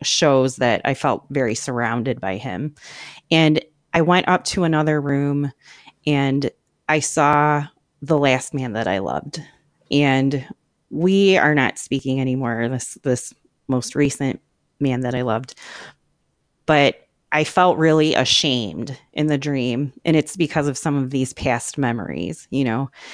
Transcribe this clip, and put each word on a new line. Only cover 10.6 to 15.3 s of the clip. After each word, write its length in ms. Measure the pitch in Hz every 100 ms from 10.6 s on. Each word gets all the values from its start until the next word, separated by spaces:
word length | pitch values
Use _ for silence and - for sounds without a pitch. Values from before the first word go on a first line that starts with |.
| _ _ _
we 480 | 151 180 196 196 185
are 180 | 151 147
not 220 | 127 -
speaking 440 | - 139 135 135
anymore, 460 | 131 131 123 113 117
this, 280 | 127 - -
this 300 | 139 123 - _ _ _ -
most 280 | 127 - 139
recent 460 | 143 - 135 - _ _ _ -
man 220 | 139 123
that 140 | 123 127
I 60 |
loved. 340 | 123